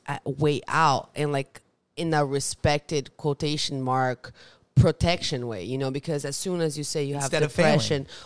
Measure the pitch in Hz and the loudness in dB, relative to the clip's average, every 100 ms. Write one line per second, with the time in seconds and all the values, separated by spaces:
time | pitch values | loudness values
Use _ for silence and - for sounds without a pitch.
0 | - 143 - 135 151 143 - 151 156 127 | -10 -8 -6 0 2 2 0 2 4 4
1 | - - 147 139 139 - _ _ _ - | -2 -4 -2 -2 -4 -12 _ _ _ -6
2 | 170 151 139 139 - - 156 147 - 151 | 0 2 2 0 -4 0 0 0 0 -4
3 | 127 - 147 139 151 151 - 139 127 131 | -4 -6 -4 -2 -2 -2 -2 -2 0 0
4 | 127 123 - - - _ _ - 165 - | 0 -2 -10 -20 -20 _ _ 4 4 4
5 | 170 180 - 135 120 101 95 131 135 143 | 0 0 -2 -4 -6 -8 -6 -4 -2 -4
6 | 170 147 143 143 190 175 160 147 143 156 | -4 -6 -4 -6 -4 0 -2 -2 -4 -4
7 | 139 143 135 156 151 180 156 143 107 143 | -2 -2 0 0 0 2 4 4 2 -2
8 | 135 - | -4 -14